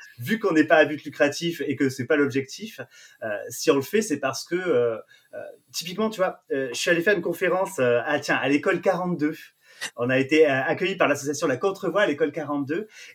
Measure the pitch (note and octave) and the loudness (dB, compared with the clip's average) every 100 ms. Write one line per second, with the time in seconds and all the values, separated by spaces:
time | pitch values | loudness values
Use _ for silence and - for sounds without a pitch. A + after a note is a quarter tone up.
0 | - - B2 G#3+ G3 D#3 C#3+ D#3+ D3 D3+ | -20 -12 -4 -2 2 4 6 6 6 2
1 | D3 - C#3+ - E3+ E3 D3+ A#2+ C3+ C3 | -8 0 0 0 -4 -4 -4 -2 -2 -2
2 | A#2+ D3+ C#3 C3+ C3+ - A3 - B2 - | 0 2 2 -2 -6 -10 -12 -12 -16 -18
3 | - _ A2 G#2 - - - C#3 C3+ G#3+ | -20 _ -8 -6 -8 -2 2 2 2 0
4 | A3 D3 C3+ C3 - F3+ F3+ B2+ A#2+ A2 | 0 -2 -4 -6 -6 -4 0 2 2 -2
5 | - - _ G#2 - - _ - E3 F3+ | -10 -20 _ -16 -16 -20 _ -10 -8 -4
6 | A3 G#3+ F#3 - - C#3 C3 A#2+ F#3 E3+ | -4 0 -2 -4 -6 -4 -4 -4 0 2
7 | E3+ G3+ E3+ E3 F3+ F#3 F#3+ - B2 A#2+ | 2 2 0 -2 0 0 -2 0 2 2
8 | B2 D3 D3 C3+ C3 C#3+ F#3+ F3 F#3+ F3+ | 2 -2 0 0 2 2 2 0 2 0
9 | F3+ E3 D3+ D#3+ - _ _ - - - | 0 0 -2 -4 -12 _ _ -12 -12 -4
10 | B2 C3 C3 D#3 D3+ C3+ C#3 D3+ F3+ F3+ | 0 2 4 6 6 4 0 0 -2 2
11 | C#3 C#3 C3+ D3 E3 B2+ G3 F#3+ F3 F3+ | 2 2 -2 -2 -2 0 -2 -2 -2 0
12 | F#3+ D3 D#3 D#3+ C#3+ C#3+ C3+ E3+ A3 - | 0 2 -2 -2 -4 -4 -2 -4 -6 -12
13 | - | -8